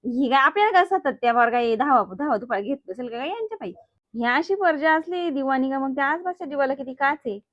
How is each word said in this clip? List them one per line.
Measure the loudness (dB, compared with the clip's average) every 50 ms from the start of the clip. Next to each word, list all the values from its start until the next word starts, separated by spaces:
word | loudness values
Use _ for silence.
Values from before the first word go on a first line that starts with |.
| _
ही | -4 -2 0 0 2
काय | 4 4
आपल्याला | 4 4 4 4 2 4
काय | 6 4 4 4
सतत | 2 0 0 -2 -4 0
त्या | 0 2 4
पोर | 4 4 4
काय | 2 2 2 2 2
धावा, | 2 2 4 4 4 4 2 -4
धावा | -6 -2 -2 -2 -2
धुपा | -2 -4 -4 -4
घेत | -2 -4 -6 -6 _ -14
बसेल | -10 -10 -10 -8
का | -8 -8
काय | -6 -6
यांच्या | -6 -6 -8 -8 -8 -10
पायी? | -10 -12 -12 -14 -20 _ _ _ _ _ -8
ही | -4 -2 0
अशी | 0 0 0 0 -2
पर्जा | 0 2 0 0 2 2 2 2
असली | 2 0 -2 -6 -4 -4 -2
दिवाणी | -2 -2 0 0 0 0 0 0
का | -2 -2
मग | -4 -4 -2
त्या | -2 -2
आसपासच्या | -2 -2 -2 -4 -6 -8 _ -10 -8
जीवाला | -2 0 0 0 0
किती | -4 -6 -12 -4
काच | _ 0 0 0 -2 _
आहे. | -8 -8 -8 _ _